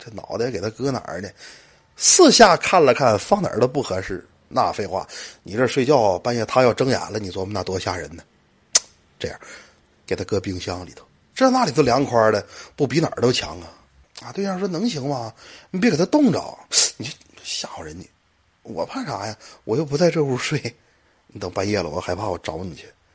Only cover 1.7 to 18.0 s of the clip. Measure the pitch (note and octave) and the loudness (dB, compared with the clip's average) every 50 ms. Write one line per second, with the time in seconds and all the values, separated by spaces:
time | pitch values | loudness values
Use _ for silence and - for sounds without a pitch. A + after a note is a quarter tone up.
1.7 | _ _ _ _ _ - - - - F#4+ F4+ C4 - - A3+ F#3 E3 - - - | _ _ _ _ _ 0 4 6 8 8 8 8 10 10 8 8 8 4 2 2
2.7 | G3 F3+ D3+ B2+ A2+ - C3+ A#2 G#2+ F#2+ - - G3+ G3+ E3+ - - G#2+ B2 B2+ | 4 6 6 6 4 4 4 2 2 2 0 0 0 0 0 -2 -2 0 0 0
3.7 | C3+ C#3 A2+ - A2+ F#2+ F#2+ - F#2+ E2 - _ _ _ _ - - B2+ G#2+ G2 | 0 -2 -4 -4 -4 -6 -6 -8 -10 -10 -12 _ _ _ _ -6 -2 0 0 0
4.7 | G2+ - G2+ F2 F#2 F#2 - - - - - - - _ - E2+ G2 A#2 B2+ A2+ | -2 -4 -6 -6 -6 -6 -8 -8 -14 -16 -16 -18 -18 _ -14 -6 -2 -2 0 0
5.7 | - C#3 B2 C#3 D3+ B2 G#2+ G2 F2+ F2 - A#2+ A#2+ A#2 G#2+ - - B2+ B2+ A#2+ | 0 0 2 4 4 4 4 2 2 0 -2 -4 -4 -4 -2 0 2 4 4 4
6.7 | G#2 - C3 C3+ A#2 F2+ - - G#2 G#2+ G2+ F2+ - G2 F#2+ G2 G#2+ F#2 F2+ F#2 | 4 2 0 0 0 -2 -2 -6 -8 -8 -8 -8 -6 -6 -6 -6 -6 -6 -4 -4
7.7 | F#2+ F2+ - F#2+ F2+ F2+ D#2 D2 E2+ E2+ - _ _ _ _ _ _ _ _ _ | -4 -4 -4 -4 -6 -6 -8 -12 -14 -18 -20 _ _ _ _ _ _ _ _ _
8.7 | - - - - _ _ _ _ _ - - G2 G2 - - - - - - _ | -2 -2 -2 -4 _ _ _ _ _ -10 -10 -10 -10 -12 -18 -20 -20 -20 -20 _
9.7 | _ _ _ _ _ _ _ - F#2 - F#2 - G#2+ F#2+ - G2+ F#2 F2+ - G2 | _ _ _ _ _ _ _ -6 -6 -6 -4 -2 -2 -2 -2 -4 -8 -6 -6 -8
10.7 | F2+ F#2 F2+ - - - - _ _ _ _ _ - - C4 C4 B3+ B3+ A#3 D#3 | -8 -8 -10 -14 -18 -20 -20 _ _ _ _ _ -2 2 2 4 4 2 0 0
11.7 | A2+ A#2+ A#2+ A#2+ A#2 C#3 C3+ - B2 A2+ A2 A2 G#2+ G#2 - - - - - - | 2 2 4 4 4 2 2 2 4 4 6 6 4 2 0 -6 -14 -20 -20 -12
12.7 | _ - C#3+ A#2 C3 E3 D#3 - - - A#2 B2+ B2 - - - E2+ F2 E2+ - | _ -4 -2 0 0 0 0 0 0 0 0 2 2 0 -4 -8 -10 -14 -16 -18
13.7 | - _ _ _ _ _ _ _ - - - - - G3 G3+ G3 F#3 F3+ G3+ F#3+ | -20 _ _ _ _ _ _ _ -20 -20 -18 -12 -8 -6 -4 -4 -4 -4 -4 -4
14.7 | E3+ D#3+ A3+ A#3+ D#3+ C#3+ B2+ C#3+ C#3 B2 A#2 A2 - - - - - - - _ | -4 -2 -4 -4 -4 -4 -6 -6 -6 -6 -8 -10 -14 -16 -20 -20 -20 -20 -14 _
15.7 | - F#3 A3 A#3 D#3+ - C4 - - D4+ C#4+ A3 C3+ F2+ D2 - - - - - | -4 0 2 2 2 2 2 2 4 4 4 4 2 0 -4 -8 -12 -16 -8 -2
16.7 | - - - - - - - - - - _ _ _ - - - - - - - | 0 2 2 0 -2 -6 -10 -10 -12 -14 _ _ _ -18 -14 -10 -10 -10 -10 -10
17.7 | - - - D3+ D#3 - | -12 -12 -14 -14 -14 -16